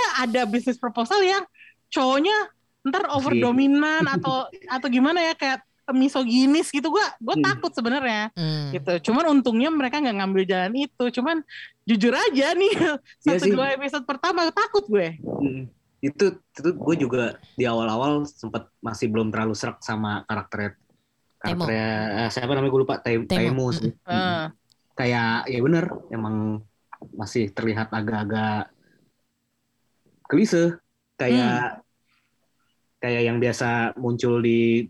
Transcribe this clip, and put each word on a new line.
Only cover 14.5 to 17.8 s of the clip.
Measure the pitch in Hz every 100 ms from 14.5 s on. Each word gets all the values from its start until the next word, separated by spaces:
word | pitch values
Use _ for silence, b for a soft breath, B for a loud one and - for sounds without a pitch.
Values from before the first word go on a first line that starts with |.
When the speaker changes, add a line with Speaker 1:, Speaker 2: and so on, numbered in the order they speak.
| 403 440 415
Speaker 1:
gue. | 403 208 165 156
Speaker 2:
Hmm. | 151 - 139 131 127 _ _ -
Itu, | 139 - 196 170 _
itu | - 156
gue | 151 147 170
juga | 127 123 117 - -
di | - 110
awal-awal | 117